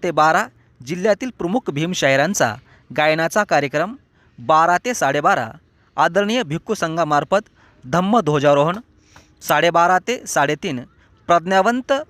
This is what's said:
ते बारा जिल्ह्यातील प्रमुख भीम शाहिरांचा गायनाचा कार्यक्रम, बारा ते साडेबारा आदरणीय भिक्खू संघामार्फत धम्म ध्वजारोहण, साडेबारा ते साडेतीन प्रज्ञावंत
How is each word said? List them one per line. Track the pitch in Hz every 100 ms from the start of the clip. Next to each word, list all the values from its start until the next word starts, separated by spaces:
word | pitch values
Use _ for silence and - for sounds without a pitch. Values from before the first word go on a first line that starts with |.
ते | 180
बारा | 151 156 180 240 _ _ _ 123
जिल्ह्यातील | 180 214 196 254 -
प्रमुख | 170 196 -
भीम | 143 170
शाहिरांचा | 180 139 135 165 202 120 113 _ _ _ 131
गायनाचा | 151 156 165 214
कार्यक्रम, | 208 156 139 196 190 277 _ _ _ -
बारा | 120 160 170 180
ते | 247
साडेबारा | 240 139 143 170 165 113 - _ _ _ -
आदरणीय | 165 190 202 247
भिक्खू | 156 160 -
संघामार्फत | 208 165 165 151 147 143 196 - _ _ _
धम्म | 127 165 190 233
ध्वजारोहण, | 151 147 143 143 156 202 - _ _ - _ _
साडेबारा | - 151 170 170 175 180
ते | 233 247 -
साडेतीन | 156 143 151 180 123 - _ _ _ -
प्रज्ञावंत | 170 170 190 202 247 - 277